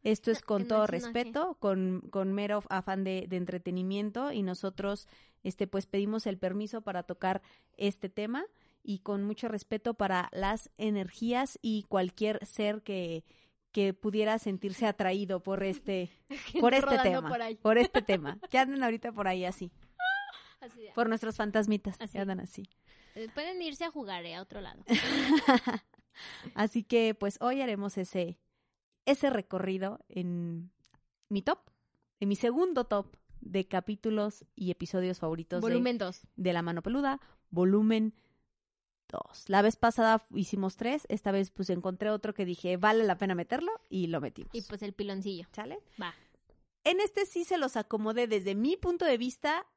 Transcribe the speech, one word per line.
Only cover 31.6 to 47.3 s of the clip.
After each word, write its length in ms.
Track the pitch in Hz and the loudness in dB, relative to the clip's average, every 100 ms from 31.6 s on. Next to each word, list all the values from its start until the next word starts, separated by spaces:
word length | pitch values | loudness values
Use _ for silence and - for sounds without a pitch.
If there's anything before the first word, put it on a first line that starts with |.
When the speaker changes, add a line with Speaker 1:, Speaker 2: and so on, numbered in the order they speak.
| _ _ _ _ _ _ | _ _ _ _ _ _
Speaker 1:
en 80 | 202 | 0
mi 80 | 202 | 2
segundo 480 | 240 247 370 285 | 2 2 2 2
top 320 | 233 208 196 - _ - | 0 0 -2 -14 _ -18
de 260 | - 190 190 | -4 -2 0
capítulos 800 | 185 180 208 226 214 208 - - | -2 -2 -4 0 0 0 -4 -20
y 160 | - 180 | -6 -4
episodios 480 | 175 180 190 185 180 | -2 -2 0 0 -2
favoritos 420 | 160 165 165 180 | -4 -4 -4 -2
de 80 | 226 | 2
Speaker 2:
Volumen 300 | 240 247 240 | 2 2 0
dos. 240 | - - - - | -4 -8 -18 -2
Speaker 1:
de 160 | 185 | 0
La 100 | 175 | 2
Mano 200 | 170 170 | 0 -2
Peluda, 380 | 180 254 285 269 - _ _ | -2 0 0 -2 -8 _ _
volumen 640 | 170 185 202 220 226 220 - _ _ _ _ _ _ _ _ _ | 4 6 6 6 4 2 -2 _ _ _ _ _ _ _ _ _
dos. 360 | - - - - | -10 -10 -14 2
La 120 | 190 | 4
vez 160 | 208 - | 4 4
pasada 480 | 233 233 226 220 _ | 2 4 4 4 _
hicimos 420 | - 180 196 190 - | -6 -4 -2 -2 -2
tres, 280 | 233 294 - | -2 -2 -2
esta 220 | 208 208 | -4 0
vez, 180 | 196 190 | 0 0
pues, 180 | - 190 | -4 -2
encontré 400 | 175 185 185 214 | -2 -2 -2 -2
otro 220 | 214 - | -2 -4
que 120 | 208 | -4
dije, 320 | 180 175 180 180 | -4 -4 -2 4
"Vale 280 | 208 220 | 6 6
la 140 | 220 180 | 4 2
pena 160 | 196 | 0
meterlo", 380 | 175 170 262 339 453 _ | -2 -2 -2 -2 -6 _
y 160 | 185 170 | -4 -2
lo 140 | 165 | -2
metimos. 340 | 131 - - | -4 -10 -10
Speaker 2:
Y, 80 | 233 | -10
pues, 200 | - 202 | -8 -10
el 100 | 202 | -10
piloncillo. 520 | 202 202 196 196 185 175 | -8 -6 -4 -6 -8 -10
Speaker 1:
¿Sale? 280 | - 220 392 _ - | -12 -10 -12 _ -12
Speaker 2:
Va. 140 | 180 - _ _ _ _ _ _ | -10 -12 _ _ _ _ _ _
Speaker 1:
En 160 | 294 359 | 2 4
este 260 | 415 - | 2 0
sí 180 | 392 | -2